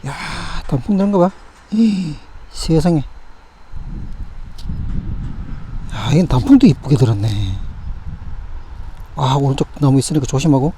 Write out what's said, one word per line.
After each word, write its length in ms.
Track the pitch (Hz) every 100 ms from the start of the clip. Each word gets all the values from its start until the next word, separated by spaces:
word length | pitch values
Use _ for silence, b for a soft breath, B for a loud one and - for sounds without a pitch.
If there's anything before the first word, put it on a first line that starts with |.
| 139
야, 60 | 139 B B B B -
단풍 300 | 139 - 196
되는 140 | 202
거 80 | 202
봐. 120 | 175 - - - -
에이, 420 | 214 226 196 170 147 - - -
세상에. 520 | - - 160 175 160 - - - - - - - - - - - - - - - - - - - - - - - - - - - - -
야, 180 | - 110
얘는 160 | 143 180
단풍도 400 | 127 113 269 240
이쁘게 300 | 135 - 143
들었네. 320 | 120 104 107 101 98 95 - - - - - - - - - - - - - - - -
아, 200 | 131 139
오른쪽 280 | 139 135 151 -
나무 200 | 143 135
있으니까 260 | - 156 -
조심하고. 480 | 131 160 135 143